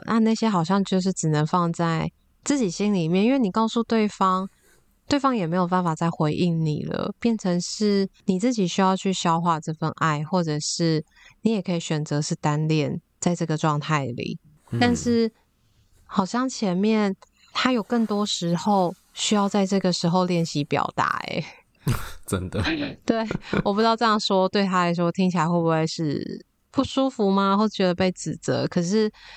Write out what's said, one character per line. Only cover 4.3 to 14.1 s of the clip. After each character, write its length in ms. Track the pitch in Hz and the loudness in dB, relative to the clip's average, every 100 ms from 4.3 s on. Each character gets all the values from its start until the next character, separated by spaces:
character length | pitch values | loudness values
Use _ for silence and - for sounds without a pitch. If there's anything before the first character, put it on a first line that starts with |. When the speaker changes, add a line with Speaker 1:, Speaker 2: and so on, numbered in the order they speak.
| 185 190 _ _ _ _ _ - | 0 -4 _ _ _ _ _ -2
Speaker 1:
对 100 | 277 | 0
方 180 | 269 240 | 2 0
也 120 | 165 | 0
没 80 | 180 | 0
有 120 | 175 | 0
办 160 | 185 | 0
法 120 | 175 156 | 0 0
再 160 | 170 | -2
回 220 | - 156 | 0 -2
应 300 | 82 175 165 | 0 0 0
你 200 | 156 151 | -2 -2
了， 280 | - - - - | -4 -4 -6 -4
变 160 | 233 220 | -2 -2
成 240 | 185 175 | -2 -2
是 480 | - - 208 202 190 _ - | -4 -2 0 2 0 _ -2
你 120 | 185 | 0
自 140 | 240 | 0
己 140 | 226 175 | 0 0
需 140 | - | 2
要 140 | 190 190 | 2 2
去 160 | 196 | 0
消 300 | 185 175 165 | 0 0 2
化 180 | 170 156 | 2 0
这 140 | 160 | -2
份 160 | 156 156 - | -4 -4 0
爱， 280 | 156 147 | 0 0
或 200 | 151 185 | 0 0
者 160 | 165 151 | 0 -2
是 440 | - - 165 156 - _ - _ | -4 0 2 2 -2 _ -20 _
你 100 | 220 | -2
也 100 | 220 | 0
可 120 | 180 | -2
以 60 | 170 | -4
选 260 | - 156 151 | -2 -4 -2
择 160 | 147 | -2
是 140 | 151 165 | -2 -2
单 320 | 151 147 156 | -2 0 2
恋 340 | 156 139 170 _ - | 2 0 -4 _ -4
在 140 | 175 | -2
这 120 | 175 160 | -2 -2
个 120 | 156 | 0
状 220 | 160 147 | 0 0
态 260 | 147 151 | 0 -2
里。 320 | 127 | -2